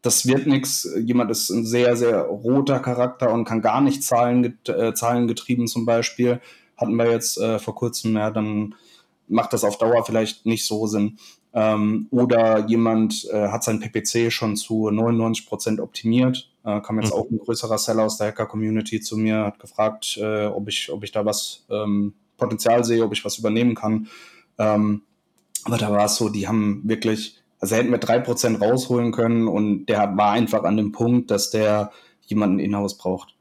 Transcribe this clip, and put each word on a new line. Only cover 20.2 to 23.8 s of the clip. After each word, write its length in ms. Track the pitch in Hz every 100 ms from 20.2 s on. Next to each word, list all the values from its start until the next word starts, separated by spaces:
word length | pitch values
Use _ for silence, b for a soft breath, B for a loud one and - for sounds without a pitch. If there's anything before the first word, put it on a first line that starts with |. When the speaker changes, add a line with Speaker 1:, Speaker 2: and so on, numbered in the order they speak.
Speaker 1:
äh, 260 | 107 107 104
ob 200 | 95 104
ich, 240 | - -
ob 120 | 90 104
ich 60 |
da 100 | 110 107
was, 400 | 104 - - _
ähm, 440 | 104 107 101 101 - _ _
Potenzial 480 | 123 113 120 117
sehe, 200 | 117 117 113
ob 80 |
ich 100 | 104
was 140 | 104 -
übernehmen 380 | 110 110 120
kann. 320 | 110